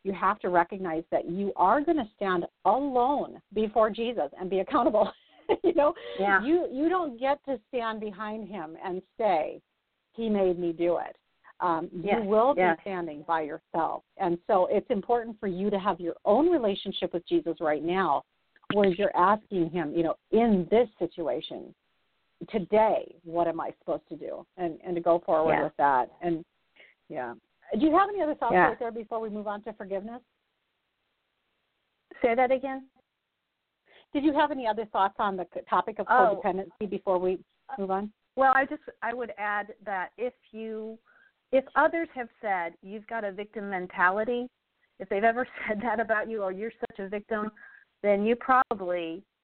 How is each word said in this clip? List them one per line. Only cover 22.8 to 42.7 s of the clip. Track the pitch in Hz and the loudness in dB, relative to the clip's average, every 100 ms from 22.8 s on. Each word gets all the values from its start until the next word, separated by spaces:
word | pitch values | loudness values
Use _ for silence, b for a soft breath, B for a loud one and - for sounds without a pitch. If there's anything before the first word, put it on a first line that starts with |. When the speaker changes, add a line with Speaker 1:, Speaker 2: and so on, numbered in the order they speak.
| 220 156 - - | 4 2 -2 -12
Speaker 1:
what | 170 165 170 | -6 0 0
am | 165 | 0
I | 143 - | -6 -8
supposed | - 147 - | -6 -6 -6
to | - | -12
do?" | - - - - | -10 -12 -14 -8
And, | 170 151 | -6 -6
and | 185 170 | -6 -2
to | |
go | 170 170 | 2 2
forward | 185 160 160 | 2 2 4
Speaker 2:
Yeah. | 156 | 2
Speaker 1:
with | 151 - | 0 2
that. | 143 131 123 - | 4 4 0 -4
And, | 175 160 170 _ _ b b b _ | -4 -4 -6 _ _ b b b _
yeah. | 151 120 117 _ _ - | -8 -8 -10 _ _ -6
Do | 214 311 | 0 4
you | 330 | 4
have | 392 | 2
any | 415 | 0
other | 311 | -2
thoughts | 294 240 | -2 2
Speaker 2:
Yeah. | 180 175 | 4 4
Speaker 1:
right | - | 2
there | 233 | -6
before | 220 214 226 | -8 -8 -8
we | 226 | -6
move | 208 208 | -8 -8
on | 208 | -8
to | 220 | -10
forgiveness? | 208 196 196 208 240 - _ _ _ _ _ _ _ _ _ _ _ _ _ _ _ _ _ _ - | -14 -8 -8 -8 -14 -18 _ _ _ _ _ _ _ _ _ _ _ _ _ _ _ _ _ _ -2
Speaker 2:
Say | 247 | 0
that | 233 254 | 4 4
again? | 262 269 269 262 _ _ _ _ _ _ _ _ _ b b b | 2 -2 -8 -12 _ _ _ _ _ _ _ _ _ b b b
Speaker 1:
Did | 294 | 0
you | 294 | 2
have | 285 294 | 2 2
any | 285 226 | 0 -2
other | 214 214 | -2 -4
thoughts | 220 196 - | 0 0 0
on | 208 190 | -2 -2
the | 175 | -8
c-, | - - | -12 -2
topic | 190 - - | 0 0 -6
of | 180 | 2
Speaker 2:
Oh. | 240 247 190 | 4 6 4
Speaker 1:
codependency | 202 185 170 - 208 | -2 -2 -6 -8 -8
before | 196 - 180 | -4 0 0
we | 185 185 - _ - - | 0 -4 -8 _ -16 -8
move | 190 | -4
on? | 190 208 - _ | -4 -4 -12 _
Speaker 2:
Well, | - 269 | 2 4
I | 262 | 4
just, | 269 302 - - | 2 -4 -12 -10
I | 220 | -8
would | 240 233 - | -8 -10 -8
add | 208 208 202 - | -6 -4 -6 -12
that | 208 196 175 - | -8 -6 -6 -8
if | 247 - _ | -8 -8 _
you, | 220 220 220 220 226 b b b _ _ | -12 -10 -10 -10 -14 b b b _ _
if | 262 262 | 0 2
others | - 311 330 330 | 2 2 2 -4
have | 262 233 _ | -8 -12 _
said, | 214 190 170 | -4 -4 -4